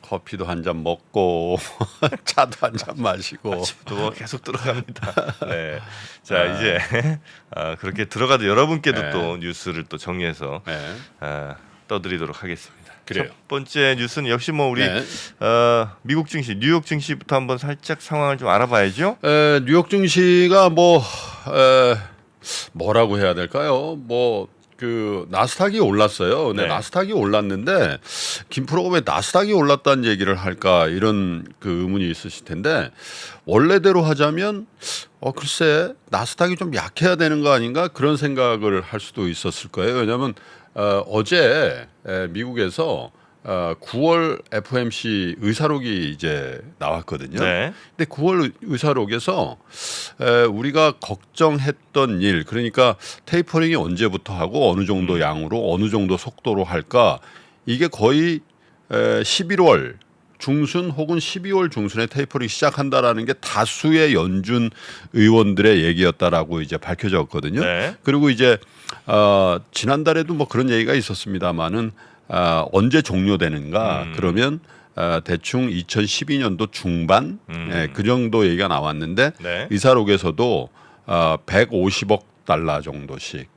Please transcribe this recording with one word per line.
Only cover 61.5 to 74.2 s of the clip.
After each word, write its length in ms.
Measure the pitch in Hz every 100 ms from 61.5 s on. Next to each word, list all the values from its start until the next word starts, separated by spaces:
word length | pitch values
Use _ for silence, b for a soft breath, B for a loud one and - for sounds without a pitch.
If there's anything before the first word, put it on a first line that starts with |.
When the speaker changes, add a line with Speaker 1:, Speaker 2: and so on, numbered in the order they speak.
| 196 175
Speaker 1:
중순에 380 | 117 104 110 117
테이퍼링 420 | 139 139 - 120
시작한다라는 800 | - 147 135 139 131 123 110 120
게 80 |
다수의 800 | 135 - 104 113 - 156 160 156
연준 560 | 101 87 95 95 120 117 B B B B
의원들의 720 | 113 107 113 104 95 104 101
얘기였다라고 800 | 80 85 90 82 90 82 80 85
이제 160 | 73 -
밝혀졌거든요. 840 | - 87 107 92 143 - 76 104
Speaker 2:
네. 320 | 175 87 131 214
Speaker 1:
그리고 280 | - 143 143
이제, 260 | 117 127 110 B B B B -
어, 520 | 107 104 98 95 87 -
지난달에도 600 | - 110 143 156 160 160
뭐 140 | 160 147
그런 220 | 113 131
얘기가 240 | 117 113
있었습니다마는, 1000 | 139 110 98 - 95 90 82 82 104 113 104 B B _
아, 320 | 85 87 82 73
언제 300 | 95 113 151
종료되는가? 1000 | 151 92 95 98 82 76 73 92 110 73
Speaker 2:
음. 80 | 82
Speaker 1:
그러면, 440 | 80